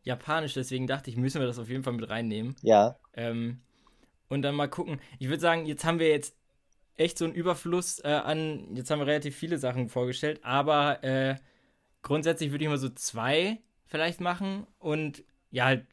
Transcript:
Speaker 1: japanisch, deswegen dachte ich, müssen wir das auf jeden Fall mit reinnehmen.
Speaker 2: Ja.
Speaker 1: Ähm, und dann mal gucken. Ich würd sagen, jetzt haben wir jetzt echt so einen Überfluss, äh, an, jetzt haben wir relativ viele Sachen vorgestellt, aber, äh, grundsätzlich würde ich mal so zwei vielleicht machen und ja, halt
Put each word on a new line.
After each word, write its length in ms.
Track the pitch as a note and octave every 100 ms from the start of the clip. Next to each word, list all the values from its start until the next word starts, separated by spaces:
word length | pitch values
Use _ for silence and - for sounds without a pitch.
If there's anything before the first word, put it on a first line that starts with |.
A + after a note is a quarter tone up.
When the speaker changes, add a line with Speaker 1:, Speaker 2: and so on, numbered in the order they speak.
Speaker 1:
japanisch, 500 | - B2 - D#3+ D3+
deswegen 320 | C3 B2+ B2+ B2+
dachte 220 | C#3 C#3
ich, 80 | A#2
müssen 240 | C3 D3+
wir 60 | B2+
das 120 | A#2+
auf 100 | A2+
jeden 120 | C3
Fall 100 | C3
mit 160 | A#2+ A2+
reinnehmen. 460 | A2 A#2 G#2+ A#2 C#3
Speaker 2:
Ja. 340 | A#2+ G#2 A2 - _
Speaker 1:
Ähm, 460 | - A#2 A#2 A#2 B2 _ _ _ _ _ _ _
und 140 | C#3
dann 120 | C#3
mal 140 | D3 C#3+
gucken. 320 | - E3+ C#3+ - -
Ich 100 | C3
würd 100 | E3
sagen, 240 | E3+ E3
jetzt 200 | D#3 D3
haben 140 | D#3+ E3
wir 100 | D#3+
jetzt 260 | D3+ - _ _ _ _ _ _ -
echt 200 | E3+ -
so 80 |
einen 80 | E3
Überfluss, 640 | E3+ F3 F3 E3+ F3+ F3 -
äh, 80 | D3
an, 680 | D3 - D#3 D#3 - -
jetzt 160 | A2+ B2+
haben 80 | D3+
wir 80 | C#3+
relativ 280 | D3+ D3 C3+
viele 200 | D#3+ E3
Sachen 320 | C3 B2 A#2+
vorgestellt, 520 | B2+ B2 B2+ D3+ D#3
aber, 600 | A#2+ C3+ C#3+ D3 D3 -
äh, 320 | C3 C3 C3+ C3+ - _ _ _ _ _
grundsätzlich 480 | - D3 D#3+ E3 D3+
würde 140 | D3
ich 60 | D#3
mal 60 | C#3+
so 120 | C3
zwei 680 | - - A2+ A#2 D#3 F#3 A3 _ _ _
vielleicht 340 | D#3 E3 E3+
machen 460 | F3 F3 G3 G3 - _
und 460 | D#3+ D3+ D3+ - - _ _
ja, 160 | B2 B2
halt 200 | B2+ -